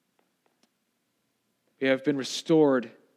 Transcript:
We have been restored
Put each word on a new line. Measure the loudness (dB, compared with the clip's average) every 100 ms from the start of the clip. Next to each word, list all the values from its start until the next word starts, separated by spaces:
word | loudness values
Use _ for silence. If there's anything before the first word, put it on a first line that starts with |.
| _ _ _ _ _ _ _ _ _ _ _ _ _ _ _ _ _ -6
We | -2
have | -2
been | -2 -4
restored | -6 -8 0 4 4 2 -4 -14 _